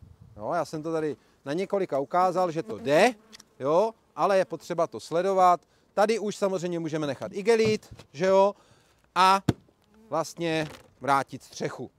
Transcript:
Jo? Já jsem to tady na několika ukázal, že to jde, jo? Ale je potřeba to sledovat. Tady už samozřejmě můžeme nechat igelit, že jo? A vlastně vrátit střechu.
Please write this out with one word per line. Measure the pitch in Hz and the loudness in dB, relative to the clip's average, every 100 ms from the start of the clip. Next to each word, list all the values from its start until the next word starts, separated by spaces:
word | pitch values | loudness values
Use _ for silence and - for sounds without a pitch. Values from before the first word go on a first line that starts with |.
| - - - 104 | -20 -20 -20 -12
Jo? | 110 | -6
Já | 170 | -4
jsem | 147 160 | -4 -8
to | 156 | -6
tady | 160 156 123 _ _ | -4 -4 -6 _ _
na | 135 | -8
několika | 160 196 202 185 139 | -6 -4 -4 -2 -4
ukázal, | 143 175 185 180 180 | -2 0 2 2 -2
že | 160 | -2
to | 113 107 | -8 -8
jde, | 123 151 233 233 _ - _ - | 0 4 4 2 _ -20 _ -8
jo? | 131 165 220 - _ - | 0 2 0 -4 _ -2
Ale | 175 190 | 2 2
je | |
potřeba | 175 160 - 170 160 | 0 -6 -6 -4 -4
to | 113 | -6
sledovat. | - 160 190 190 180 175 _ _ _ | -6 -2 0 4 4 4 _ _ _
Tady | - 208 226 | 0 0 0
už | 208 - | -4 -4
samozřejmě | 202 185 180 170 | -2 -2 -4 -6
můžeme | 165 156 147 | -6 -4 -4
nechat | 127 110 | -6 -10
igelit, | 190 202 226 220 214 - - - | -4 2 2 2 0 -6 -20 -20
že | 135 185 | -4 2
jo? | 190 196 - _ _ _ _ _ | 4 4 0 _ _ _ _ _
A | - 190 196 - - _ _ _ _ _ | 2 4 4 0 -4 _ _ _ _ _
vlastně | 151 156 - 170 160 156 - - _ | -4 -4 -6 -4 -2 -4 -10 -20 _
vrátit | 127 139 131 135 | 0 0 0 -8
střechu. | - - 147 - 123 | -16 -10 -10 -8 -14